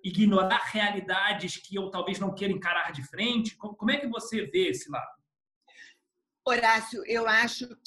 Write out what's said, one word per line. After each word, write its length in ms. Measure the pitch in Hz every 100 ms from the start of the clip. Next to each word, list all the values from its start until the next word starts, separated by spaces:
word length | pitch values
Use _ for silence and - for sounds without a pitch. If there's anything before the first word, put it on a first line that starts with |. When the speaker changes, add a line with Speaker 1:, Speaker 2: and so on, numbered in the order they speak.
Speaker 1:
ignorar 640 | 190 208 208 190 190 - -
realidades 800 | 214 208 202 - 185 208 190 185 -
que 200 | - 196
eu 140 | 190
talvez 300 | 180 180 185
não 160 | 190 -
queira 180 | 196
encarar 380 | 160 175 170 160
de 100 | 139
frente? 520 | 131 170 240 233 220 -
Co-, 180 | 208
como 180 | - 220
é 60 | 285
que 100 | 254
você 380 | 226 - 220 135
vê 200 | 180 170
esse 220 | - -
lado? 260 | 131 - - _ _ _ _ _ - - _ _ _ _ _ 262
Speaker 2:
Horácio, 600 | 240 226 220 220 233 -
eu 200 | 233 226
acho 480 | 220 240 - 247 -